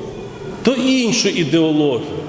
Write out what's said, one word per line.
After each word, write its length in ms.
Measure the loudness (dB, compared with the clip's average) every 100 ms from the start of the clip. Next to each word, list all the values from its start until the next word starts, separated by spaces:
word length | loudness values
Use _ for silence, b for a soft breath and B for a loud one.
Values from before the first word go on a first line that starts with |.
| -10 -12 -12 -12 -12 -4
то 100 | 0
іншу 560 | 2 2 2 2 2 2
ідеологію. 800 | 0 2 2 4 4 2 0 -4 -8